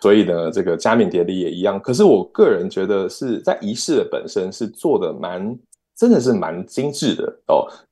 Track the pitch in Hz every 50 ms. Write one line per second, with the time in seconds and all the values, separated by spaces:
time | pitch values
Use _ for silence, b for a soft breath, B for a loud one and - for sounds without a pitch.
0 | - 104 104 110 101 87 87 85 82 82 78 131 90 92 85 82 - 113 113 120
1 | 107 90 85 90 85 90 95 92 90 82 76 87 92 - 98 98 - - 123 127
2 | 208 190 131 98 90 - - - 214 160 107 87 87 95 - - 95 95 104 98
3 | 95 90 - - 139 131 117 - - 180 185 - - 104 113 117 - - 160 117
4 | - - - 62 101 - - 101 92 95 98 - 117 107 113 - - 170 135 101
5 | 92 80 - 64 80 87 87 92 95 107 123 - _ _ _ _ _ _ _ -
6 | - 247 226 156 120 - - 190 - 80 82 87 92 - - - 131 147 143 -
7 | 156 123 - - - - - _ _ - - 73 B B B B B _